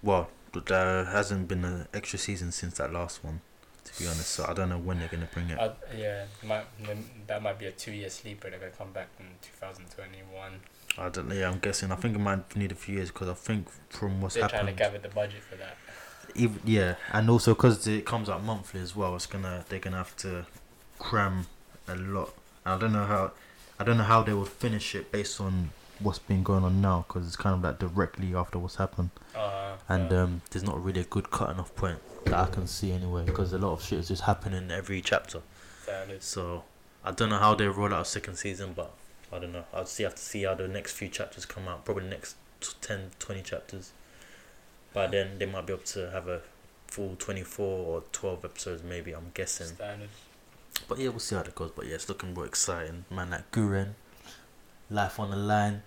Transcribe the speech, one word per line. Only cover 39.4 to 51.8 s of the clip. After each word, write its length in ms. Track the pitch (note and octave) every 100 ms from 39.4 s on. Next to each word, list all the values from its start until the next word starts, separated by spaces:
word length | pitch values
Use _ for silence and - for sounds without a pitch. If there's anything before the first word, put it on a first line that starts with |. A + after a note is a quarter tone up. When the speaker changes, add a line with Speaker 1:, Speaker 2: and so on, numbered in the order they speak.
| F2
Speaker 1:
know. 140 | F2 E2+
I'll 120 | F2 F2+
see, 180 | -
have 120 | G2 -
to 60 |
see 220 | - G#2
how 120 | F#2+ F#2
the 120 | F#2+
next 260 | G2 -
few 160 | - F#2+
chapters 360 | - G#2 - -
come 220 | - F2+
out. 180 | E2+ -
Probably 180 | G2 F#2
the 40 |
next 260 | F#2+ - - - -
t-, 80 | - -
ten, 300 | - G2+ F#2 -
twenty 220 | - G2
chapters. 500 | F2+ - - G2 - - - - - - - - - - -
By 140 | G2+ F#2
then, 320 | G2 F#2+ G2
they 80 | G2
might 180 | F#2+ E2+
be 80 |
able 100 | F#2 -
to 260 | G2 F2+
have 160 | F#2+ F2
a 140 | F2 - - - - -
full 280 | - G2 F#2
twenty-four 680 | - F#2+ F2 - G2+ F#2+ F2
or 160 | E2 -
twelve 340 | - G2 F2+ E2
episodes, 380 | - - E2+
maybe, 280 | F2 F2 E2+
I'm 180 | D#2 E2+
guessing. 340 | - F#2+ - E2
Speaker 2:
Standard. 420 | E2+ G#2 G2+ G#2 - - - - - - - -
Speaker 1:
But 120 | A#2+
yeah, 100 | C3
we'll 100 | A#2
see 160 | - G2
how 60 |
that 120 | - -
goes. 160 | E2
But 160 | E2